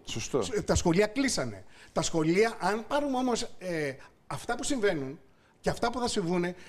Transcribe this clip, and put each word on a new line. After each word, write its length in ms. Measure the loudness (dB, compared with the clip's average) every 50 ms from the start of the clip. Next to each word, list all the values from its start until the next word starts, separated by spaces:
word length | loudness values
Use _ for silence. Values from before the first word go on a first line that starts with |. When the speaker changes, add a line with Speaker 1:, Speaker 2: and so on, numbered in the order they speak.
| -12
Speaker 1:
Σωστό. 380 | -8 -8 -6 -4 0 0 0
Speaker 2:
Σ-, 220 | 0 0 -2 -2 0
τα 100 | 2 2
σχολεία 320 | 4 4 4 4 4 4
κλείσανε. 560 | 4 2 0 0 0 0 -2 -4 -4 -6 -10 -14 -18 -20 -20 -20 -6
Τα 100 | -4 -2
σχολεία, 560 | -2 0 2 2 4 4 6 6 4 4 2 0
αν 260 | 0 0 0 0 -2
πάρουμε 300 | -2 0 0 0 0 0
όμως, 240 | 0 0 0 0 0 -2 -6 -8 -10
ε, 340 | -8 -4 -4 -2 -2 -4 -6 -8 -14 -20 -20 _ _
αυτά 280 | -10 -10 -6 -4 -4 -4
που 80 | -2 -2
συμβαίνουν 560 | -2 0 2 2 2 2 0 -2 -6 -10 -12 -18 -20 _ _ _ _ _ _
και 80 | -4 -4
αυτά 220 | -2 0 0 -2
που 80 | 0 0
θα 80 | -2
συμβούνε, 480 | -2 0 0 0 0 0 0 0 -2 -4 -8 -14